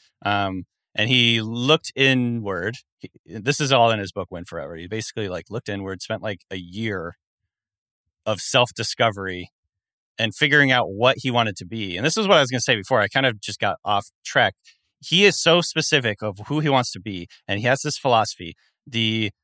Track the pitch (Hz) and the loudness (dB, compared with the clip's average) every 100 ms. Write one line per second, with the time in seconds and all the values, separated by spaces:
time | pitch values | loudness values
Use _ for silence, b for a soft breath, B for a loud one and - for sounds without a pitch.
0 | _ _ 101 101 98 92 - _ _ 107 | _ _ -2 -2 -2 -6 -10 _ _ -4
1 | 107 127 117 117 110 117 131 160 - - | 2 4 4 2 -2 -2 2 2 0 0
2 | 135 127 120 117 101 90 101 123 _ _ | 2 4 0 -2 -4 -4 -6 -8 _ _
3 | - _ - 104 113 - 139 131 117 110 | -20 _ -16 -8 -4 -2 2 4 4 2
4 | 98 101 90 87 87 85 71 82 90 110 | -4 -8 -10 -10 -10 -10 -10 -12 -8 -8
5 | - 117 101 87 - 113 - 101 95 92 | -8 -6 -6 -6 -8 -10 -8 -8 -8 -8
6 | - 107 107 92 - 95 87 98 113 95 | -8 -6 -6 -8 -10 -12 -10 -6 -4 -4
7 | 82 - _ _ _ _ _ _ _ _ | -8 -12 _ _ _ _ _ _ _ _
8 | _ _ 110 101 - 127 123 - - - | _ _ -4 -4 0 2 2 -2 -6 0
9 | 117 101 95 90 87 _ _ _ _ _ | 0 0 -6 -8 -10 _ _ _ _ _
10 | _ - 110 - 147 147 135 127 90 98 | _ -6 -4 0 2 4 6 4 0 2
11 | 123 131 131 117 110 90 90 113 98 87 | 2 2 0 0 0 -2 -10 -8 -6 -2
12 | 147 220 196 170 127 127 - 113 107 127 | -2 0 4 6 4 0 0 0 2 2
13 | 101 139 135 107 - - 104 - - 101 | 2 2 0 0 -8 -4 -4 -2 -2 -2
14 | - _ - 139 104 - _ _ _ _ | -2 _ -2 2 2 0 _ _ _ _
15 | - 170 202 - 170 156 - 160 - 147 | 0 4 4 4 4 4 2 -2 0 2
16 | 117 101 107 98 107 151 151 131 120 95 | 2 -2 -4 -6 -6 -2 2 2 0 -6
17 | 104 92 87 b - 101 117 135 147 - | -10 -10 -12 b -6 -2 0 0 -2 -4
18 | 135 113 104 - 85 - _ _ - 117 | 2 2 2 -4 -12 -16 _ _ -8 -2
19 | 110 110 104 - | 0 0 -2 -6